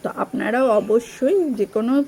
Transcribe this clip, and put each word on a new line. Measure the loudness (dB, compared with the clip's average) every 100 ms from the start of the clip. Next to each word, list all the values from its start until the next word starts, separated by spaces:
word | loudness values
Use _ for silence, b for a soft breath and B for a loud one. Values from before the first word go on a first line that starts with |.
তো | -8 -6
আপনারাও | -6 -4 -2 0 2
অবশ্যই | 2 2 0 0 -4 2 2 0
যে | -2 -2
কোনো | -2 0 0